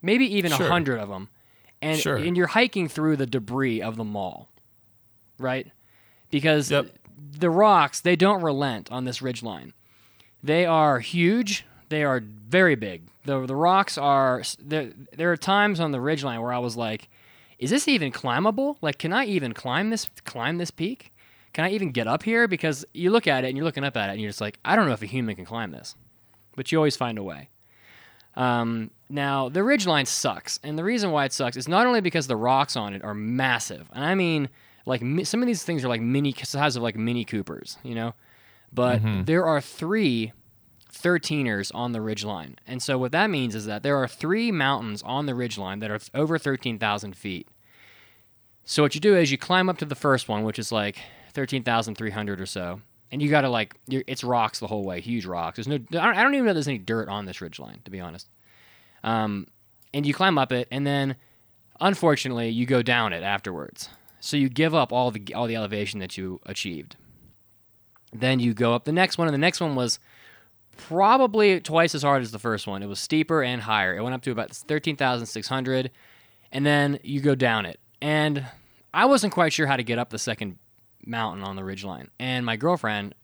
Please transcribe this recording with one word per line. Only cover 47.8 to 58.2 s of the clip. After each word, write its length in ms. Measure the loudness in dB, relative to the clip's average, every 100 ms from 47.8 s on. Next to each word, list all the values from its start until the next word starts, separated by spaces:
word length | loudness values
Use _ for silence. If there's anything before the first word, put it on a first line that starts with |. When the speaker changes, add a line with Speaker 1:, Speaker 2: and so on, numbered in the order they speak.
| -20 -20 -20 _ _ _ _ _
Speaker 1:
So 180 | -6 2
what 120 | 2
you 60 | 4
do 140 | 4
is 160 | 6 6
you 60 | 2
climb 320 | 0 2 2
up 80 | -2
to 60 |
the 100 | -6
first 320 | -4 2 2 2
one, 160 | -2
which 160 | -2 -4
is, 140 | -2
like, 260 | 0 -2 -4 -16 -20 -12
thirteen 280 | -6 -4 -2
thousand 340 | 0 0 0 -4
three 140 | -6
hundred 300 | -6 -6 -6
or 60 | -6
so. 340 | -6 -8 -8 -14 _ _
And 100 | -2
you 80 | 2
gotta, 180 | 4 4
like, 280 | 0 -2 -8 -6
you're, 160 | -6 -4
it's 180 | -6
rocks 340 | 0 2 2 -2
the 80 | -6
whole 180 | -6
way, 160 | -4 -6
huge 260 | -4 -6 -4
rocks. 300 | -6 -6 -6
There's 120 | -4
no, 80 | -4
I 300 | -4 0 2
don't, 100 | 4
I 60 |
don't 100 | 2
even 120 | 4 2
know 80 |
there's 120 | 0 0
any 120 | -4
dirt 300 | -2 -4 -2
on 180 | -6 -8
this 140 | -10
ridge 200 | -12 -12
line, 200 | -16 -18
to 60 | -16
be 100 | -12
honest. 280 | -12 -14